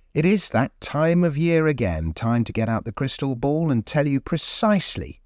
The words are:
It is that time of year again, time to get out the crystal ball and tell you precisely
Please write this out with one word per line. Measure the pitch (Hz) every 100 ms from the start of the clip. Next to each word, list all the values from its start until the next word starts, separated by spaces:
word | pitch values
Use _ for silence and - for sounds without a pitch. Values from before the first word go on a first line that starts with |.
| _
It | - 170
is | 202 -
that | 110 131 -
time | - 143 160 175
of | 175 143
year | 170 165 156
again, | 139 101 80 80
time | 80 117 117
to | 110
get | - 110
out | 113 113
the |
crystal | - 135 - 139 123
ball | 139 151 165
and | 120
tell | - 151 143
you | 135
precisely | - 165 - - 214 202 - - 67 -